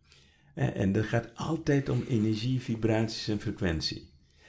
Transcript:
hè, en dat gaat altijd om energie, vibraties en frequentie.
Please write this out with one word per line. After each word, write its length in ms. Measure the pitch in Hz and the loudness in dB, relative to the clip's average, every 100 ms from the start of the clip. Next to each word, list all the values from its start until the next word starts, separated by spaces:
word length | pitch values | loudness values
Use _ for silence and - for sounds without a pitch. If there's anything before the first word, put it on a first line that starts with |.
| _ - - _ _ | _ -20 -20 _ _
hè, 140 | - 131 | -2 -2
en 240 | - 98 | 2 2
dat 140 | 104 107 | 2 2
gaat 240 | 117 - - | 0 -2 -6
altijd 540 | - 160 156 139 135 | -4 -2 2 2 2
om 140 | 123 - | -2 0
energie, 540 | 117 107 110 123 131 | 2 2 0 0 -2
vibraties 640 | - 110 110 113 110 - - | -2 0 2 2 0 -2 -4
en 120 | 104 | -2
frequentie. 720 | - - 92 78 - - - - _ _ | -4 -2 0 0 -2 -6 -12 -20 _ _